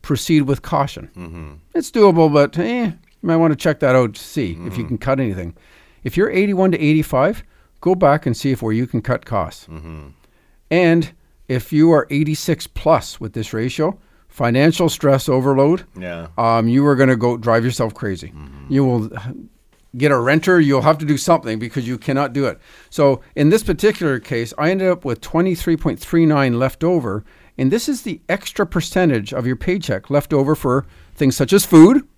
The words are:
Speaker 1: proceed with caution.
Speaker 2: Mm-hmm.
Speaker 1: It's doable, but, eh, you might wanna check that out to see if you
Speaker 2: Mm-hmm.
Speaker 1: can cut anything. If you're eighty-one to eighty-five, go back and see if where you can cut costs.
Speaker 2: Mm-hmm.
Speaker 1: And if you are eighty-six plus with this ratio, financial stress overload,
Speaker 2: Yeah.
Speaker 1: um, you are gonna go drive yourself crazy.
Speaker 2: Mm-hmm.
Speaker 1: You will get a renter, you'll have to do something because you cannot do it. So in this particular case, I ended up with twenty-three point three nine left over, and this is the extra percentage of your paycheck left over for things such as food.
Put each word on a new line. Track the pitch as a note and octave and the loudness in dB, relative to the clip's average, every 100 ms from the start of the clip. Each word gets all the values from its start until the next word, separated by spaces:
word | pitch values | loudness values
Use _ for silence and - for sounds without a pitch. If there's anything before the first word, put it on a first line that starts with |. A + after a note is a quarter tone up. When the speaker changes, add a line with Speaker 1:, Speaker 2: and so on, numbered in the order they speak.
Speaker 1:
proceed | - C3+ - D#3 | -4 -4 0 0
with | C3+ C3+ | 0 -4
caution. | - D3 C#3 - - - | -2 -4 -4 -8 -18 -18
Speaker 2:
Mm-hmm. | E2 E2+ D2+ D2+ _ | -16 -14 -16 -18 _
Speaker 1:
It's | E4+ - | -8 -6
doable, | A#3 G3+ E3 D#3 | 4 4 6 4
but, | D3 C#3+ E3 | 4 2 0
eh, | G#3 B3 A3+ | -4 -2 -4
you | E3 _ _ | -6 _ _
might | F3 E3 | -2 2
wanna | E3 D3 | 2 0
check | - - | -2 0
that | C#3 B2+ | 2 2
out | A#2+ | 2
to | - | -4
see | - - G#2+ | -10 -6 -6
if | D#2+ | -6
you | F2 G2+ | -10 -8
Speaker 2:
Mm-hmm. | A#2 | -6
Speaker 1:
can | A#2 | -6
cut | - C3+ | -2 -2
anything. | B2 F#2 E2+ - _ _ _ _ | -2 -4 -10 -14 _ _ _ _
If | C3 D3+ | -6 -2
you're | G#3 | 0
eighty-one | F#3 G3+ F#3+ F#3 | 0 0 2 0
to | E3 | 2
eighty-five, | D3 D#3 D3+ C3 D3+ A3+ - _ _ _ | 2 0 0 0 0 -2 -12 _ _ _
go | E3+ | -2
back | F#3 E3 D3 C3+ | 2 2 2 -2
and | A#2 | -4
see | C#3 | -2
if | B2+ | -2
where | A2+ | -2
you | A2 B2 | -2 -2
can | B2 | -4
cut | - B2 | -4 -6
costs. | - A2 E2 - - | -4 -4 -4 -10 -20
Speaker 2:
Mm-hmm. | D#2+ D#2 D#2+ C#2+ - _ _ _ _ _ | -18 -16 -16 -18 -20 _ _ _ _ _
Speaker 1:
And | E3 F3 E3 D#3+ _ _ _ - | 2 4 2 0 _ _ _ -6
if | B2+ - | -6 -2
you | D3+ D#3+ | 2 4
are | D#3 - | 4 2
eighty-six | C#3+ D3+ D3+ - D#3 - | -2 -2 -4 -4 -4 -4
plus | - D3+ D3+ - - | -6 0 0 0 -12
with | A2 | -10
this | - A2 | -8 -6
ratio, | A2 B2 B2+ D#3+ G3 _ _ _ | -4 -6 -2 -4 -4 _ _ _
financial | - A#2+ A#2+ D#3 D#3+ E3+ | -4 0 2 2 2 -2
stress | - C#3+ C3+ D3 | 0 0 0 0
overload, | C3 C3 C3+ C#3 F3+ - G2 | 0 2 2 2 0 -4 -14
Speaker 2:
Yeah. | F2+ E2+ D#2+ E2 | -12 -10 -10 -4
Speaker 1:
um, | A#2 A2+ A#2 | 0 0 2
you | B2+ C#3+ | 2 2
are | C3+ | 4
gonna | C3+ B2 | 2 2
go | A#2+ A#2+ | 0 -2
drive | A2+ A2+ | 0 0
yourself | A#2+ A#2+ A2+ | 0 -4 -6
crazy. | - G#2+ F2+ - | -6 -8 -8 -12
Speaker 2:
Mm-hmm. | D2+ D2 C#2+ C#2 | -18 -20 -20 -4
Speaker 1:
You | C3+ C3+ | 0 0
will | A#2+ G#2+ A2+ G#2+ - - _ _ _ _ B2 | 0 -4 -10 -14 -14 -18 _ _ _ _ -2
get | D3 | 0
a | C3+ | 2
renter, | A#2+ D#3 D#3+ F3+ | 2 0 4 4
you'll | D3 C#3 | 4 4
have | B2+ D3+ | 2 0
to | |
do | D3+ C#3 | 0 -2
something | - E3+ A#2+ A2 | 0 0 0 -8
because | A2+ C#3 A#2+ | -6 -8 -6
you | B2 | -8
cannot | - C3+ C#3+ | -4 -4 -2
do | B2 C3+ | -4 -4
it. | - _ - _ | -6 _ -20 _
So | - F#3+ C3+ - | 0 2 0 -6
in | - D3 | 0 2
this | G#3+ | 2
particular | - E3 G#3 G#3 E3 C3 | 0 0 0 0 -2 -4
case, | - A#2+ A2+ - | -4 -6 -6 -2
I | D3+ | -2
ended | F#3+ F#3 | 0 0
up | F3 | -2
with | C#3 A#2 | -4 -8
twenty-three | - E3 F3+ E3+ - E3 | -4 0 0 0 -2 0
point | D#3+ D#3+ | -2 -4
three | - E3+ D#3+ | -2 2 4
nine | D3+ C3+ A#2+ | 4 2 0
left | C3 - | -2 -2
over, | E3 F3 A#2+ G2+ - _ _ - | -2 0 -2 -8 -10 _ _ -2
and | C3 | 0
this | G#3+ C4+ | 0 -2
is | C4 | -6
the | A3+ - - | -6 -10 -6
extra | G3 - - F#3+ | -6 -6 -4 -2
percentage | F3+ - F#3 F3+ A#2+ G#2 | -2 -2 0 2 0 -2
of | B2+ B2 | -6 -4
your | B2 | -4
paycheck | - F#3 - F#2+ - | -4 -4 -4 -6 -2
left | C#3+ - | -2 0
over | D3 C#3 | -2 0
for | D#3 C3 C3 - - - - | 0 0 -2 -4 -18 -20 -2
things | C#3 - | 0 0
such | C3+ | 2
as | F#3 - | 2 6
food. | E3 E3+ C4+ - | 10 10 8 -2